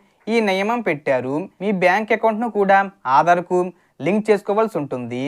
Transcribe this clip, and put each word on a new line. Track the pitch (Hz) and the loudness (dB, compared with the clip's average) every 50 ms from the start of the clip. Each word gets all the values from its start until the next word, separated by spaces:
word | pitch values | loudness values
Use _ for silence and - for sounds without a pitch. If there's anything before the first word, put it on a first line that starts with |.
| _ _ _ _ - 208 226 | _ _ _ _ -6 -2 -2
ఈ | 233 220 | 0 0
నియమం | 196 190 190 196 214 233 240 214 | 0 0 0 0 -2 -2 -2 -2
పెట్టారు. | 185 151 147 - 147 135 127 123 131 139 156 190 - _ - | -2 -4 -2 -2 -2 -2 -2 -2 -2 -4 -4 -6 -8 _ -6
మీ | 185 208 208 180 | -4 -2 -2 2
బ్యాంక్ | 180 175 180 208 220 - 226 | 2 2 2 2 0 -2 -2
అకౌంట్ను | 214 - 226 220 208 247 240 208 | 0 0 0 0 0 -4 -4 0
కూడా | 208 196 190 196 196 196 190 - _ - 127 131 | 0 2 4 4 2 2 0 -6 _ -4 2 2
ఆధార్కు | 147 160 170 180 175 170 - 180 180 180 185 - _ _ _ _ - 139 | 2 4 4 2 2 0 -2 -2 -2 -2 -2 -6 _ _ _ _ -6 -4
లింక్ | 160 202 220 214 | -2 -2 0 2
చేసుకోవాల్సి | - 208 196 - - 202 214 220 214 - 165 | 2 2 2 2 -2 0 0 0 0 -2 -6
ఉంటుంది. | 143 131 143 123 123 117 123 123 135 | -6 -6 -6 -8 -8 -6 -6 -6 -6